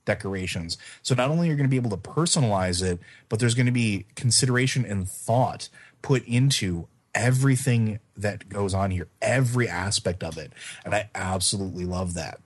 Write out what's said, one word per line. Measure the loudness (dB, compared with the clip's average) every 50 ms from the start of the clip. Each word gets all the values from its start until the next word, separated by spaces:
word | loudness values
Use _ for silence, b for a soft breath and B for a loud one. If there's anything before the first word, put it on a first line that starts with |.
| _
decorations. | -2 -2 -2 -2 -6 -4 -4 -4 -4 -4 -6 -6 -6 -8 B B B B B
So | B 0 0
not | 2 2 2
only | 2 2 2 2
are |
you | 2
gonna | 2 2 2
be | 2
able | 2 0 -2
to | -4
personalize | -4 -8 -4 -2 0 0 2 2 2 4 4 2 2 2 0 0 0
it, | 0 0 -2 -2 B B B B B _
but | -2 0
there's | 2 2 2
gonna | 2 2 2
be | 2 2 2 2 0 0 -4 -8 _
consideration | -2 0 2 2 4 4 4 4 2 2 2 0 -2 -2
and | -2 -2 -4 -4 -4
thought | -8 -8 -2 0 2 2 2 2 -2 -6 -12 B B B B B B _
put | -2 0 0 0 0
into | 0 2 4 4 4 4 2 0 -2 -2 -4 -6 -10 _ _ _ _ -4
everything | 0 2 2 2 4 4 4 4 4 2 2 2 2 2 0 -2 -4 -10 _ _
that | -4 -4 -4 -4 -4 -10 -10
goes | -4 -2 -2 0 0
on | 0 0 0
here, | 0 -2 -4 -8 _ _
every | -2 0 2 2 2 2 2 0 0 0
aspect | -2 -2 -2 -2 -2 -2 -2 -2 -4 -4 -6
of | -8 -8 -10
it. | -12 -14 B B B B B B B
And | -2 -2
I | -2 -2 -4 -6
absolutely | -6 -4 -2 -2 0 0 0 -2 -2 -4 -6 -6 -6 -4
love | -4 -2 -2 -4 -4 -4
that. | -6 -6 -8 -12 -14 -20